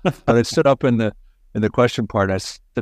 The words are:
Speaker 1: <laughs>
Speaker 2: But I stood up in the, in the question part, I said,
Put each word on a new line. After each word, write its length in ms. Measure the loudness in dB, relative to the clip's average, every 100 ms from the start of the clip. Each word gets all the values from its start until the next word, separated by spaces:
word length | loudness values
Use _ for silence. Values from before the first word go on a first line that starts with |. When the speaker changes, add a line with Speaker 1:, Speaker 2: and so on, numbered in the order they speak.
Speaker 1:
<laughs> 0 |
Speaker 2:
But 320 | -4 -2 0 2
I 60 |
stood 240 | 2 0 2
up 180 | 2
in 140 | 2 0
the, 160 | -2 -4 -14 _ _
in 80 | -4
the 80 | -2
question 380 | 2 0 0 -4
part, 240 | -2 0
I 80 | -2
said, 200 | -6 -14 _ -8